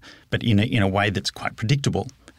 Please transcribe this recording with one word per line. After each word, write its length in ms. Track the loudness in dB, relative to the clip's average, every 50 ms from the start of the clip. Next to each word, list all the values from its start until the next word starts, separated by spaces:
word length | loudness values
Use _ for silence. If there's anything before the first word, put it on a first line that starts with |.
| -20 -20 -20 -20 _ _
but 120 | -4 -2 0
in 180 | 2 4 4
a, 20 | 4
in 200 | 2 2 2 2
a 60 | 2
way 220 | 2 2 2 0
that's 200 | 0 -2 -4 -6
quite 260 | -8 -8 -8 -8 -6
predictable. 500 | -4 -2 0 0 0 0 0 -2 -2 -4 -6 -10 _ _ -18 -6